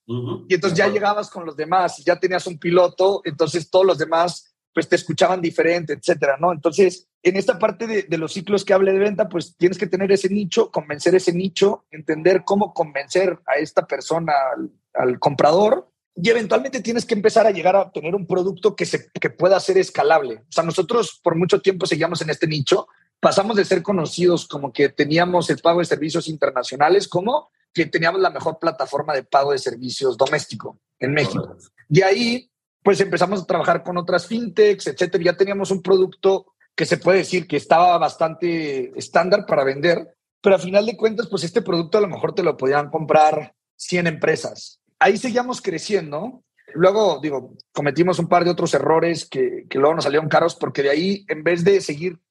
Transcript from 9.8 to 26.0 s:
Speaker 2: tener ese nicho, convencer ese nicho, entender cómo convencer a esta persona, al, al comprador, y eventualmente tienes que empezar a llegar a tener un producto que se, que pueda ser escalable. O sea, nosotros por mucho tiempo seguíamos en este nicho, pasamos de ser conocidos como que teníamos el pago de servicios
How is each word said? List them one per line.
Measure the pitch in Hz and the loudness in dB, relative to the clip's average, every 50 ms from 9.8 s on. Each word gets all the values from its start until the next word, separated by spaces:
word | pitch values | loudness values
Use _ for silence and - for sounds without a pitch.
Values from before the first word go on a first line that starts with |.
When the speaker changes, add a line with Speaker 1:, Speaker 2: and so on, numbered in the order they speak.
| 208 | -4
Speaker 2:
tener | 185 - 180 196 190 | -4 -2 -2 0 2
ese | 196 190 - 190 | 2 2 0 0
nicho, | 196 208 208 165 - 226 220 - | -2 -2 -4 -2 0 0 0 0
convencer | - 170 151 - 147 147 - 175 180 | -2 -6 -6 -6 -6 -2 2 2 2
ese | 185 185 185 170 | 4 2 0 0
nicho, | 175 190 190 - - 190 202 214 - _ _ | -2 -2 -4 0 2 2 2 2 0 _ _
entender | - 156 - - 156 156 160 180 196 185 - | -20 -10 -6 -6 -2 0 2 4 4 2 2
cómo | - 196 202 208 190 - | 0 0 0 0 0 -2
convencer | - 165 156 143 139 143 - - 180 190 180 170 - _ | -4 -6 -4 -6 -10 -6 -2 0 0 2 0 -2 -4 _
a | - 135 | -2 -2
esta | 147 156 151 - 190 170 | -2 -2 -2 -2 -2 -2
persona, | - 143 135 123 - 156 165 170 156 147 139 135 131 127 | -2 -4 -6 -4 -4 -4 -2 -2 0 0 0 0 0 -2
al, | - 127 - _ _ _ _ - | -6 -8 -10 _ _ _ _ -4
al | - 131 127 123 120 | -2 0 0 0 0
comprador, | - 147 143 139 143 143 160 185 214 214 262 370 - _ _ _ _ _ _ | 0 0 2 4 4 4 4 4 4 4 2 0 -2 _ _ _ _ _ _
y | - 170 233 | -2 0 2
eventualmente | 226 240 220 175 220 214 269 269 - 254 | 2 2 2 0 0 0 0 -2 -6 -6
tienes | 185 226 233 240 - | -4 -4 -4 -4 -2
que | - 226 | -2 -2
empezar | 208 190 214 - 226 208 | 0 2 2 4 4 4
a | 220 | 4
llegar | 196 165 160 180 190 | 2 2 2 2 4
a | 196 185 185 | 2 2 0
tener | - - 147 165 185 | -4 -8 -6 -4 -4
un | 208 175 | -4 -2
producto | - 185 185 180 196 190 180 - 214 202 | -2 -2 -2 0 -2 -2 -2 -2 -2 0
que | - 175 | -2 -4
se, | - - 143 - _ | -4 -4 -6 -6 _
que | - - - 147 | -8 -6 -6 -6
pueda | - - 156 185 190 175 | -2 2 2 4 4 4
ser | - - 185 | 2 2 2
escalable. | 190 175 - - - 143 147 160 156 143 123 110 110 _ _ | 2 2 0 0 0 2 4 4 2 2 -2 -8 -12 _ _
O | |
sea, | - 170 165 | -4 -2 -2
nosotros | 165 160 190 180 - 233 240 202 - - _ - | 0 -2 -2 -2 0 0 0 0 -2 -6 _ -2
por | 175 165 | -2 0
mucho | 165 185 170 208 180 | 0 2 2 2 2
tiempo | - 190 190 175 185 | 2 0 0 0 -2
seguíamos | 180 175 151 160 175 180 165 | -4 -2 -2 -2 -2 -4 -4
en | 165 156 | -6 -6
este | 147 - - | -6 -4 -4
nicho, | 160 156 151 135 - 180 208 - - _ _ _ _ _ _ | -2 -2 -2 0 0 0 0 0 -4 _ _ _ _ _ _
pasamos | - 165 - - 196 214 233 | 0 2 2 2 0 0 0
de | 202 175 | 0 0
ser | - 190 180 165 | 2 0 0 0
conocidos | - 208 175 151 - - 170 175 175 170 151 - | -2 -2 -2 -2 -4 -2 0 2 2 2 0 -2
como | - - 143 143 131 - | -8 -12 -10 -10 -6 -2
que | - 143 139 | 0 0 0
teníamos | - - 147 143 156 165 175 180 180 175 156 - | 2 0 -2 0 2 0 2 2 2 0 0 0
el | 151 - | -2 0
pago | - 170 170 175 | 2 2 2 2
de | 170 | 0
servicios | - 151 139 | -2 -2 -4